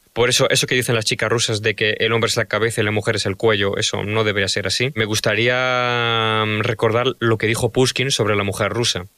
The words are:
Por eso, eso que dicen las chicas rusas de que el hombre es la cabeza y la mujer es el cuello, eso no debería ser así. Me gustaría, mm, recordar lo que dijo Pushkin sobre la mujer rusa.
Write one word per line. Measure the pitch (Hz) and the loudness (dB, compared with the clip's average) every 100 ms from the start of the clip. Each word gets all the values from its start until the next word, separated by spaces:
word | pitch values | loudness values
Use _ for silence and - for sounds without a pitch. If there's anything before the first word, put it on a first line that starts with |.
| _ | _
Por | - 120 | 0 2
eso, | 120 135 | 4 2
eso | 131 139 | 2 0
que | 127 | 0
dicen | 120 | 0
las | 117 104 | 0 0
chicas | 120 110 | -2 0
rusas | 117 117 107 | 0 0 0
de | 110 | -2
que | 104 107 - | 0 0 0
el | 110 | 0
hombre | 117 110 | 2 0
es | 120 | 0
la | 107 | -2
cabeza | 104 113 113 | 0 0 0
y | |
la | 104 | 0
mujer | 107 117 107 | 0 0 -2
es | 104 | -2
el | 95 | 0
cuello, | 113 104 98 101 | 2 2 0 -2
eso | - 104 | -2 -4
no | 101 107 | -2 -2
debería | 107 101 95 | 0 0 -2
ser | 107 98 | -2 -4
así. | - 127 | -2 -2
Me | 110 107 | -2 -2
gustaría, | 107 113 107 120 127 127 127 123 120 117 113 110 110 107 | 0 0 2 2 0 0 0 0 0 0 0 0 0 0
mm, | 107 | 0
recordar | 107 110 113 113 127 - | -2 0 2 2 0 0
lo | 117 110 | 0 2
que | 110 | 0
dijo | 113 120 | 0 0
Pushkin | - 127 - 131 | 2 2 0 -2
sobre | 135 104 104 | 0 0 0
la | |
mujer | 101 92 101 | 0 -2 -2
rusa. | 110 120 92 90 | 0 -2 -4 -8